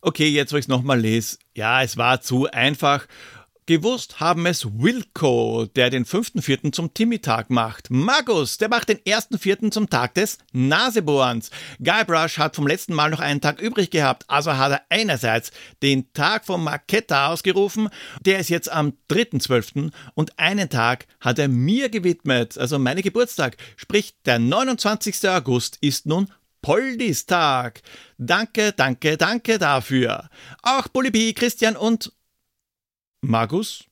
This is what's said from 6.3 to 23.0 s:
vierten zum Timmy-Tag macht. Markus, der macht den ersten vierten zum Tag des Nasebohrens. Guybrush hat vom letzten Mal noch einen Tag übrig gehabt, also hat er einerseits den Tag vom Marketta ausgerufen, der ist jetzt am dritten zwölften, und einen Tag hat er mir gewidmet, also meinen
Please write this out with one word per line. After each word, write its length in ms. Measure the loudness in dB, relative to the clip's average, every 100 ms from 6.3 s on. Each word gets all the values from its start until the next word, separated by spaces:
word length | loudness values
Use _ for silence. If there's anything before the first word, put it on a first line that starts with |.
| -4
vierten 320 | 0 0 0
zum 220 | -4 -6 0
Timmy-Tag 560 | 0 0 -2 -2 0
macht. 400 | -2 -2 -6 -4
Markus, 640 | 0 2 0 2 0 0 -2
der 120 | -2
macht 200 | -2 0
den 160 | -2 0
ersten 320 | -2 -2 -4
vierten 340 | 0 0 0
zum 160 | -2 -2
Tag 280 | 0 0 0
des 240 | -2 -4 _
Nasebohrens. 1000 | -2 2 2 2 0 2 2 2 0 -8 -16 -18 -6
Guybrush 600 | 0 0 2 2 0 0
hat 160 | -2 0
vom 100 | 0
letzten 300 | 0 -2 0
Mal 160 | 0
noch 80 | 0
einen 200 | -2 0
Tag 220 | -2 -2
übrig 300 | -4 -2 0
gehabt, 340 | 2 2 0 -2
also 300 | -2 0 0
hat 140 | 0
er 100 | 0 _
einerseits 640 | -2 0 -2 0 0 -2 -18 -20 _
den 280 | 0 0 -2
Tag 320 | -2 0 0
vom 200 | -4 -4
Marketta 640 | -2 -6 -2 -2 0 0 0
ausgerufen, 640 | 0 0 2 0 0 -4 -4 -20 -2 0
der 140 | 2
ist 100 | 0
jetzt 200 | -2 -2
am 240 | 0 0 -2 _
dritten 320 | 0 0 -2
zwölften, 520 | 0 0 0 -6 -6 -8 -14 -4
und 220 | -4 0
einen 280 | 0 0 -2
Tag 380 | 0 0 0 -6 _
hat 160 | -2 0
er 100 | 2
mir 420 | 2 2 2 0
gewidmet, 680 | -2 -2 -2 0 0 0 -4
also 220 | -2 0
meinen 240 | 0 0